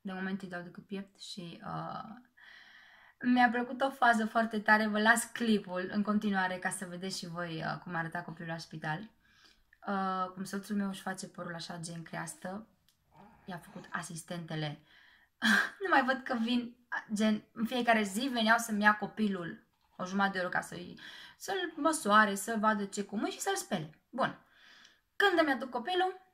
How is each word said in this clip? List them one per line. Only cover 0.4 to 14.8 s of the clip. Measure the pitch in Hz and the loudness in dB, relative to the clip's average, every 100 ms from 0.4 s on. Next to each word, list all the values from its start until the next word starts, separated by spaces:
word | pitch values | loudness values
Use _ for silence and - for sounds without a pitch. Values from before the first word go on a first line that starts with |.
îi | 185 | -6
dau | 175 | -8
decât | 175 - - | -10 -14 -10
piept | 190 202 _ | -10 -10 _
și... | - - 170 - | -14 -12 -12 -12
Uh... | - 160 165 - 220 - - _ - - - - - - - _ | -8 -8 -6 -8 -12 -14 -20 _ -20 -20 -20 -20 -20 -20 -20 _
Mi-a | 247 247 247 | 2 6 6
plăcut | 240 247 269 | 4 -2 0
o | 269 | -2
fază | 269 240 226 220 | 4 6 6 4
foarte | 233 226 214 | 2 0 0
tare. | 208 214 220 | 4 4 4
Vă | 208 | 2
las | 214 233 | 4 4
clipul | - - 233 208 202 180 185 | 2 -2 4 4 2 -6 -2
în | 208 | 0
continuare | 202 208 214 196 185 | 2 2 2 0 0
ca | 180 185 | 0 -4
să | 185 180 | -4 -8
vedeți | 175 190 185 | -6 -6 -6
și | 175 | -8
voi, | 170 175 160 156 | -6 -6 -4 -4
uh, | 151 | -6
cum | - | -4
arăta | 170 165 175 | -4 -2 -4
copilul | 170 165 165 | -8 -12 -8
la | 165 | -8
spital. | 160 160 156 160 220 _ _ _ - _ _ _ - | -8 -8 -4 -6 -8 _ _ _ -20 _ _ _ -6
Uh, | 196 190 185 185 | -2 -2 -2 -4
cum | 185 | -6
soțul | 190 202 196 202 | -6 -6 -4 -2
meu | 196 | -2
își | 190 | -4
face | - 185 180 | -6 -8 -10
părul | - 175 | -10 -10
așa, | 170 165 175 | -8 -8 -8
gen | 160 170 | -8 -10
creastă, | 160 165 160 - 185 196 220 _ _ _ _ - 202 - | -8 -8 -8 -8 -8 -8 -12 _ _ _ _ -20 -20 -20
i-a | - 175 | -12 -12
făcut | - 180 180 | -12 -16 -10
asistentele. | 190 170 165 - 175 165 156 151 147 | -8 -8 -10 -8 -10 -6 -4 -4 -6